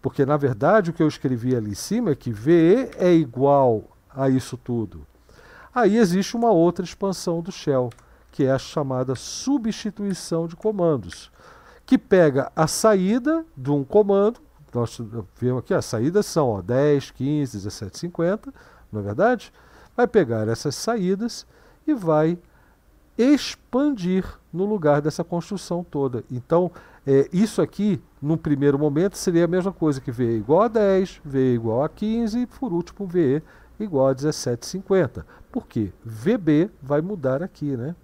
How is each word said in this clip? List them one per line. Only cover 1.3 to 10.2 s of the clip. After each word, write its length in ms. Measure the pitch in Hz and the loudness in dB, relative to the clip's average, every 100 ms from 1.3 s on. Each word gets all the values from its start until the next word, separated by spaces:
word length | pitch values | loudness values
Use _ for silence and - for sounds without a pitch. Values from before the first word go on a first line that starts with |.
| 123 123 123 | -2 0 -2
ali 160 | 104 | -2
em 40 | 101 | -8
cima 360 | - 226 220 | -6 -2 -2
é 40 | 135 | -4
que 160 | 127 | -6
V 200 | 107 123 | -4 2
E 400 | 170 165 226 254 - | 6 6 4 0 0
é 160 | 180 | 4
igual 720 | 165 139 127 139 143 131 110 - _ _ | 4 2 0 4 4 4 2 -4 _ _
a 180 | 131 135 | -4 0
isso 280 | 131 - 123 | 0 -2 -12
tudo. 480 | - 117 104 85 71 _ _ - - - - 247 | -6 -6 -6 -10 -20 _ _ -20 -20 -20 -8 0
Aí 220 | 240 220 | 2 4
existe 380 | 202 180 190 233 | 4 2 -2 0
uma 160 | 233 | 2
outra 320 | 180 170 170 | 4 4 0
expansão 580 | 180 - 196 185 - 170 | -10 -6 -6 -4 -4 -4
do 100 | 170 | -6
shell, 380 | - - 135 123 - - _ _ | -8 -2 0 -2 -8 -20 _ _
que 120 | - | -2
é 80 | 135 | 0
a 60 | 135 | 0
chamada 560 | - - 135 131 127 | -2 -6 -4 -2 -2
substituição 1300 | 123 - - - 277 226 - 214 - 202 185 | -6 -8 -8 -2 -2 -2 -6 -8 -6 -6 -6